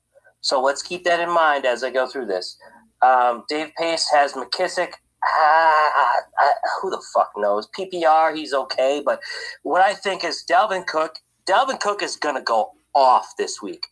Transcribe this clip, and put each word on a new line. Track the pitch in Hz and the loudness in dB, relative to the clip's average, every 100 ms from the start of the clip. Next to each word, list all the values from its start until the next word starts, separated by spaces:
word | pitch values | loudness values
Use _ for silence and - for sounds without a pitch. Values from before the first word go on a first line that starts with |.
| _ _ _ _ | _ _ _ _
so | - 139 | -2 0
let's | 135 139 | 0 -2
keep | - 175 | -6 -4
that | 175 170 | 0 0
in | 170 | 2
mind | 170 156 143 131 | 2 2 2 0
as | 117 | -2
I | 127 | -2
go | 127 127 | -2 -2
through | 139 110 | -4 -4
this. | 92 90 - - - _ - | -4 -6 -14 -20 -20 _ 2
Um, | 127 127 123 117 - | 4 6 4 0 -4
Dave | 151 151 - | -6 -6 -4
Pace | 165 160 160 | -4 -2 2
has | 151 143 | 2 2
McKissick. | 135 123 - 180 185 175 - _ - | -2 -8 -4 -2 -2 -6 -8 _ -6
Uh, | - 151 156 160 165 156 151 135 | -2 2 4 4 4 4 2 2
uh, | 127 123 - - 143 127 - - | 2 0 -2 0 2 2 -2 -4
who | 127 | -4
the | 117 - | -6 -4
fuck | 113 95 104 | -2 -2 0
knows? | 104 104 107 | 0 0 -4
P | - 190 | -10 -8
P | 180 | -2
R, | 160 156 160 | 2 4 2
he's | 156 143 | -2 -4
okay, | 135 - - 131 143 | -4 -4 -2 0 0
but | 131 113 - - - - | -2 -4 -6 -12 -12 -12
what | - 170 | -2 2
I | 196 | 2
think | 190 202 185 | 0 -4 -4
is | 170 139 - | -6 -8 0
Dalvin | 170 208 190 180 | 2 2 -2 -4
Cook, | 156 160 - _ _ - | -4 -4 -6 _ _ -2
Dalvin | 196 262 262 | 0 0 -2
Cook | 202 208 | -4 -4
is | - - | -6 -6
gonna | 151 131 | -4 -4
go | - 113 107 - _ | -2 -2 -2 -6 _
off | 143 131 113 - - | 4 6 6 2 -6
this | 95 - | -6 -6
week. | 101 85 - | -12 -12 -14